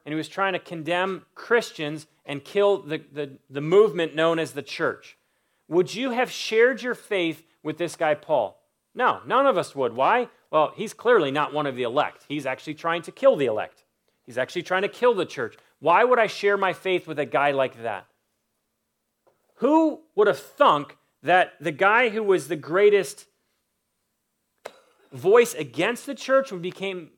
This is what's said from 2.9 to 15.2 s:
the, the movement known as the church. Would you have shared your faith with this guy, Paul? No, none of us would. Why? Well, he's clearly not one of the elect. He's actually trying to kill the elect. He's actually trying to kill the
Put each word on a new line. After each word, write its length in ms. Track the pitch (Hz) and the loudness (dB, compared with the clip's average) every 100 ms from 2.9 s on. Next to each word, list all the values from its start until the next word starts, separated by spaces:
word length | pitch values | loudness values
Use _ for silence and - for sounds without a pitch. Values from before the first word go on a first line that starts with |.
| 156 156 | -10 -10
the, 260 | 143 139 131 _ | -12 -12 -14 _
the 100 | 135 | -8
movement 540 | 151 196 208 170 160 | 2 6 6 4 -4
known 240 | 147 165 165 | 0 0 0
as 160 | 151 | -4
the 80 | 139 | -8
church. 560 | 139 - 147 - - _ _ _ _ _ - | -12 -4 -4 -4 -10 _ _ _ _ _ -4
Would 260 | 170 180 | 0 0
you 180 | 180 262 | -2 -4
have 180 | 233 240 | -2 -4
shared 500 | - - 220 240 233 | -4 -2 2 2 2
your 140 | 247 | -6
faith 500 | 226 - 196 170 151 _ _ | -10 -6 -2 -2 -4 _ _
with 140 | 151 151 | -10 -6
this 200 | 170 - | -6 -2
guy, 180 | 160 | -2
Paul? 500 | 151 - 147 98 - _ _ _ | -2 0 0 0 -6 _ _ _
No, 260 | - 247 98 127 | -2 0 0 0
none 200 | 233 277 | 2 2
of 120 | 185 | 2
us 160 | 143 | -2
would. 200 | 139 123 | -2 -4
Why? 360 | 113 147 233 233 _ _ | 0 2 2 -2 _ _
Well, 220 | 156 151 | 0 0
he's 200 | - 214 | -2 -10
clearly 360 | - 220 233 143 | -4 2 4 4
not 220 | 143 135 | 0 -2
one 140 | 147 143 | -2 -4
of 100 | 123 | -4
the 60 | |
elect. 420 | 120 139 107 - - | -2 0 -2 -4 -10
He's 200 | 147 131 | -8 -6
actually 280 | 131 - | -8 -10
trying 280 | 151 170 170 | -8 -4 -4
to 100 | 165 | -6
kill 240 | - 269 202 | 0 2 4
the 100 | 127 | 2
elect. 380 | 107 85 _ _ _ _ _ | -2 -6 _ _ _ _ _
He's 160 | - 110 | -12 -6
actually 240 | 127 180 | -6 -6
trying 200 | 156 185 | -4 -2
to 60 | 196 | -2
kill 240 | - 247 | 0 0
the 140 | 208 | 2